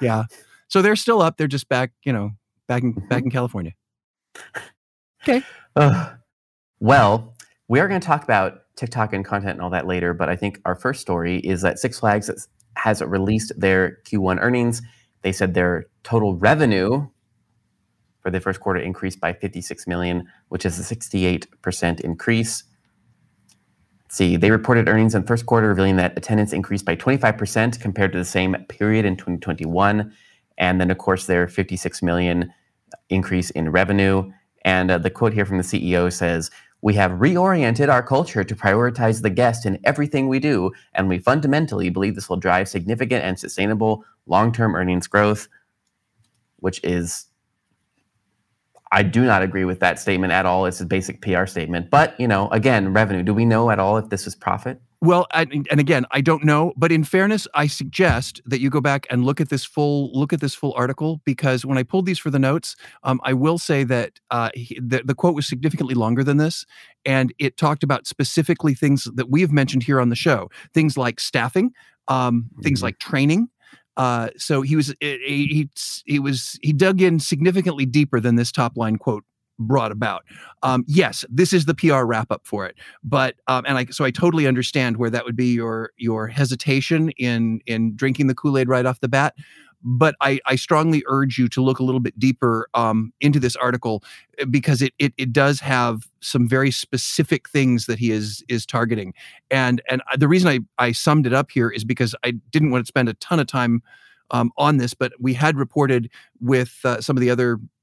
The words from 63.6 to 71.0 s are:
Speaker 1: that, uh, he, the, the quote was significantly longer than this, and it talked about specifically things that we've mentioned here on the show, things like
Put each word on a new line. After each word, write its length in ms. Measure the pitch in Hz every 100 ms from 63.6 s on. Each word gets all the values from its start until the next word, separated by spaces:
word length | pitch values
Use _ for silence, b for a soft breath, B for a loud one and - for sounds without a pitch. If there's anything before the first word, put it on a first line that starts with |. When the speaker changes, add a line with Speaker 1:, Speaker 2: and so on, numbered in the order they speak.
| - 143
Speaker 1:
that, 340 | 127 123 - _ -
uh, 180 | 120 117
he, 260 | 123 120 -
the, 200 | 120 127
the 100 | 131
quote 200 | 135 175
was 120 | 151 147
significantly 480 | 123 151 - 131
longer 300 | 123 110 120
than 140 | 135 143
this, 260 | 156 - - B B B
and 260 | 139 135 127 -
it 200 | 135 -
talked 240 | 151 151
about 220 | 143 139 -
specifically 640 | - 143 - 147 165 156
things 340 | 131 147 139 117 117
that 120 | 123
we've 240 | 147 180
mentioned 300 | 147 131 135
here 180 | 120 139
on 80 | 120
the 80 | 117
show, 320 | 170 117 90 B B
things 240 | 160 156
like 240 | 135